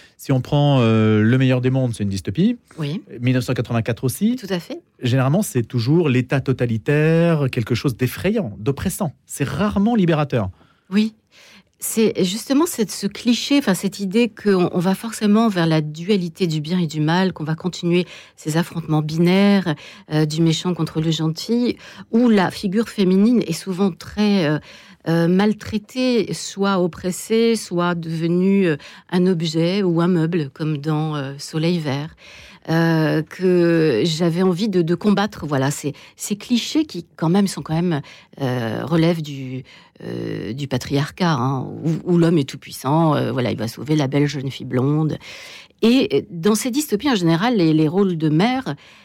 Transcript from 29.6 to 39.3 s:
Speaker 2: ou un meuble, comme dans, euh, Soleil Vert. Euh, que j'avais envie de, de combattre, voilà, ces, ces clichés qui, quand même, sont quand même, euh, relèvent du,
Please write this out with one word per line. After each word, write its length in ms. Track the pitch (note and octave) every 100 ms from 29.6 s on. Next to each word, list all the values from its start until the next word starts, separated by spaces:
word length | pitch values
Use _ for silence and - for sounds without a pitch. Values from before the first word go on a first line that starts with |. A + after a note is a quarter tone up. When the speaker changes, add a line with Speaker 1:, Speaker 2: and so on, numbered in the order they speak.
| E3+ G3+
Speaker 2:
ou 200 | F#3 E3+
un 60 | F3
meuble, 420 | F3 D#3+ F3 C3+
comme 260 | - D#3 D3
dans, 400 | D3+ D3+ D#3 D3
euh, 160 | C3+ C#3
Soleil 400 | - D#3+ E3 F3
Vert. 360 | D3+ C#3 D#3+ - - - - - -
Euh, 540 | E3 E3 D#3+ D3+ D#3
que 800 | D#3 - F#3 F3+ E3+ E3+ D#3 A2
j'avais 380 | E3 D#3 F3 E3
envie 260 | F#3+ E3+ A3
de, 140 | F3+
de 120 | E3
combattre, 520 | F3 G#3 G3+ G#3 - D3
voilà, 240 | C#3 C3+
ces, 240 | - C#3+ - -
ces 220 | - - G#3
clichés 480 | - A#3 - D#4
qui, 220 | D#4 F3 - -
quand 140 | D#3+
même, 180 | G3 G3
sont 140 | E3+
quand 120 | C#3+
même, 280 | D#3+ F3+ C#3+ - - - -
euh, 420 | C3 B2 A#2 A2+
relèvent 380 | B2 E3 E3 E3+
du, 420 | D3